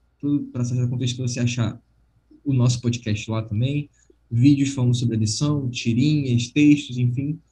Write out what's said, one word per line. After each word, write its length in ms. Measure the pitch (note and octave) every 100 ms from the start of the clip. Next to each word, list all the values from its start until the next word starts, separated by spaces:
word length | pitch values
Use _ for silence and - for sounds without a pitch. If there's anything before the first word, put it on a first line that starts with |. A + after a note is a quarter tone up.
| _ _
pro, 240 | C#3+ D3 -
pra 160 | B2
acessar 240 | A#2+ B2 B2
o 40 |
Contexto, 280 | A#2+ B2 A#2+
pra 100 | B2
você 120 | A#2+
achar 420 | A#2+ - G#2+ - _ _ _ _ _ -
o 100 | D4
nosso 260 | B2+ B2 -
podcast 500 | A#2+ A#2 - G#2 -
lá 120 | A2
também. 480 | G#2+ G#2 C3 D3 C#3+ _ _ _ -
Vídeos 400 | A#2 C3 C#3+ C#3
falando 260 | C#3 B2 A#2+
sobre 200 | A#2+ A2
a 40 |
lição, 500 | G#2+ - D3 D3 B2+
tirinhas, 800 | - A#2 A2+ D3 D3+ C3+ A#2+ A#2+
textos, 480 | D3+ D3 D3 - B2+
enfim, 420 | B2 B2 C#3+ D3+ _